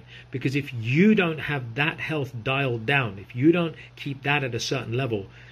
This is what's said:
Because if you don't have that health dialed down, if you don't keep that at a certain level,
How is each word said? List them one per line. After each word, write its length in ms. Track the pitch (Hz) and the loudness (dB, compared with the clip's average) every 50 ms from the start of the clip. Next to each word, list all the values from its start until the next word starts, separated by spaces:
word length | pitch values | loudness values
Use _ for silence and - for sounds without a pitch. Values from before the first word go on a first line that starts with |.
| - - - - - - | -8 -18 -20 -20 -20 -10
Because 260 | - 123 - 151 127 | -10 -4 -2 0 -2
if 160 | 143 139 - | -2 -4 -4
you 440 | 131 117 110 117 131 156 190 214 214 | -8 -6 -4 0 4 6 8 8 8
don't 240 | 208 180 165 160 143 | 6 4 2 0 -4
have 340 | - - 147 139 123 117 113 | -4 -4 -4 -4 -4 -6 -4
that 260 | 143 147 165 165 - | -2 -2 -2 -2 -4
health 320 | - - 160 151 135 127 - 117 104 | -6 -4 -2 -2 -4 -4 -6 -6 -4
dialed 420 | 131 131 139 139 127 120 113 110 | -2 0 0 0 0 -2 -2 0
down, 320 | 117 143 139 127 107 95 101 | 2 2 2 2 0 -4 -8
if 180 | 95 - - | -14 -10 -4
you 160 | 120 135 165 | 4 4 6
don't 220 | 170 175 170 160 147 - - - - | 6 6 2 0 -4 -8 -18 -20 -16
keep 260 | - - 143 135 139 | -12 -8 -8 -8 -6
that 220 | - 139 147 147 135 | -2 0 0 0 0
at 100 | 127 120 | -2 -4
a 60 | 113 | -4
certain 340 | - - 143 131 120 117 113 | -4 -2 -4 -4 -4 -4 -2
level, 300 | 123 135 123 113 101 95 - - - - - | -2 -2 0 -2 -2 -4 -6 -16 -20 -20 -20